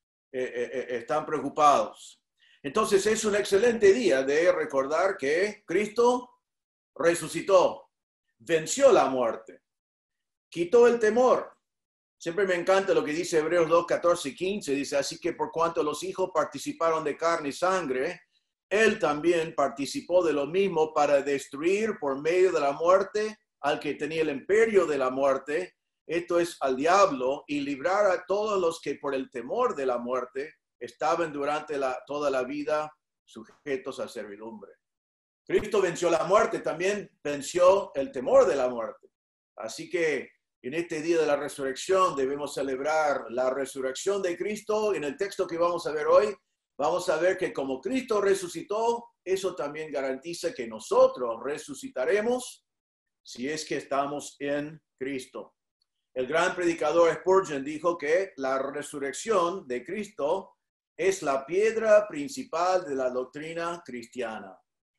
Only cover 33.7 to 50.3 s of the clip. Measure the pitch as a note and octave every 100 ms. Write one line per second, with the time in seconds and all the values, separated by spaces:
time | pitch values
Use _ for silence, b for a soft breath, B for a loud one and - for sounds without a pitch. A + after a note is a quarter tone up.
33.7 | C3+ C3+ B2 G#2 A#2+ G#2 G2+ A2+ G#2+ F#2+
34.7 | - _ _ _ _ _ _ - F3+ G#3+
35.7 | G#3+ F#3 D#3+ E3+ E3 D#3 G3+ - E3 E3
36.7 | D#3 F#3 G#3 F3+ _ D3 C#3+ C#3 F3 F3+
37.7 | G3 F#3+ C#3+ C3+ C3+ C#3 C4+ A3 C#3 B2+
38.7 | A#2+ A2 - _ _ _ _ _ - G#2+
39.7 | - D#3 F3+ D#3+ C3+ - _ _ _ B2+
40.7 | D#3 E3+ D#3 D#3+ E3 D3+ C#3+ C#3 - C3+
41.7 | C3 - F#3+ F#3 C#3+ C3 C#3+ C#3 - C#3
42.7 | C3 C#3+ D#3 D3+ C3 A#2 A#2+ C3 C3+ C3
43.7 | C#3 C3 C3 F#3+ G3+ F3+ F3 F#3+ G#3 -
44.7 | G#3+ G#3+ E3+ D3 C3+ G3 - F3 E3 E3+
45.7 | F3 D#3+ D3+ D3+ F3+ G#3 G3 _ _ _
46.7 | - D3 F3+ F3 D#3 F3+ F#3 D#3+ - C3+
47.7 | C3 G3+ B3+ - G#3+ G3 F#3+ F3 E3 -
48.7 | G#3 A#3 A#3 - _ - F#3+ F#3+ - D3
49.7 | D3+ D#3 C#3+ C3+ C3 E3+